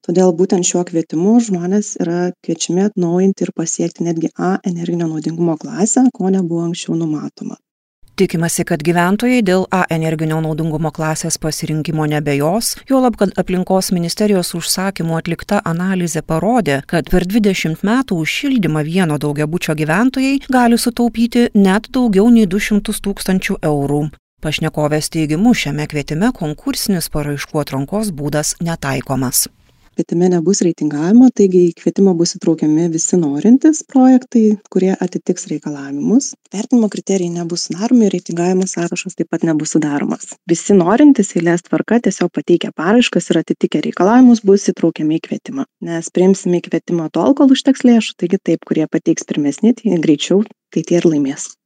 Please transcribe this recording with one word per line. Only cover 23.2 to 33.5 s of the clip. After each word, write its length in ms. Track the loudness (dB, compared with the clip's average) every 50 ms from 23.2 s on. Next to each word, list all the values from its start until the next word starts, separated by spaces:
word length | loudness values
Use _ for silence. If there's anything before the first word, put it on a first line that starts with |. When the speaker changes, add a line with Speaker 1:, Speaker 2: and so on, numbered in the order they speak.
| -2 -2 -2 -2 -2 -4 -6 -4
Speaker 2:
eurų. 380 | -2 -2 -2 -2 -2 -2 -2 -2 -2 -4 -8 _ _ _ _ _
Pašnekovės 720 | -6 -6 -4 -2 -4 -4 -2 -2 -2 0 -2 -2 -4 -4 -4
teigimu, 400 | -4 -2 -2 0 2 4 2 2
šiame 320 | 2 0 -4 -4 -6 -6
kvietime 460 | -6 -6 -8 -6 -4 -2 0 0 -2 -2
konkursinis 720 | -2 -6 -6 -6 -6 -8 -8 -6 -6 -2 -2 -2 -2 -4 -6 -6
paraiškų 480 | -6 -4 -4 -6 -8 -8 _ -4 -4
atrankos 480 | -4 -4 -4 -6 -6 -4 -4 -4 -4 -6
būdas 460 | -6 -6 -6 -4 -2 -2 -4 -4 -6 -6
netaikomas. 880 | -6 -6 -6 -6 -4 -4 -4 -6 -4 -4 -4 -2 -2 -2 -2 -4 -4 -4 _ _ _ _ _ _ _ _ _ -6
Speaker 1:
Kvietime 300 | -4 -2 0 2 2 4
nebus 300 | 2 2 2 0 0 2
reitingavimo, 640 | 0 0 0 0 -4 -4 -2 -2 0 4 6 8 6 6 6
taigi 300 | 4 2 4 6 4 4
į 40 | 4 0
kvietimą 380 | -2 -4 -4 0 2 2 2 4
bus 220 | 2 0 -2 -2
įtraukiami 480 | -4 -2 -2 0 0 0 0 2 2 0 0
visi 260 | -2 -4 -2 0 0 2
norintys 600 | 2 0 -2 2 4 4